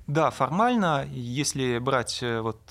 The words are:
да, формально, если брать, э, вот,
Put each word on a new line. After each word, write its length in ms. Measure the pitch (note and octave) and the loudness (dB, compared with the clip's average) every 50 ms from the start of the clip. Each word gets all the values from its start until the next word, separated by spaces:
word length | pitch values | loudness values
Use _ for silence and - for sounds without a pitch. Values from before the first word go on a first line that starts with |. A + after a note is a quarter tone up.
| - | -8
да, 240 | - C#3+ D#3+ D#3 C3 | -2 2 2 2 2
формально, 760 | - - C#3 B2+ D3+ F#3+ A#3 B3 B3 A3+ G3 E3+ D3+ C#3 C#3 C#3+ | 2 0 -2 0 2 2 2 2 2 2 2 2 2 0 -2 -4
если 680 | C#3 C3+ A#2+ A#2+ B2 C#3+ C#3+ - - C#3 C3 B2 A#2+ A#2 | -8 -8 -6 -4 -2 -2 -2 -2 -2 0 0 0 0 0
брать, 440 | B2 C3+ C3+ B2+ A2 - - - | 2 2 2 2 0 -2 -6 -4
э, 180 | B2+ A#2+ A#2 A2+ | -2 -2 -2 0
вот, 200 | A2 A2+ A2 - - - | -2 -4 -6 -6 -12 -8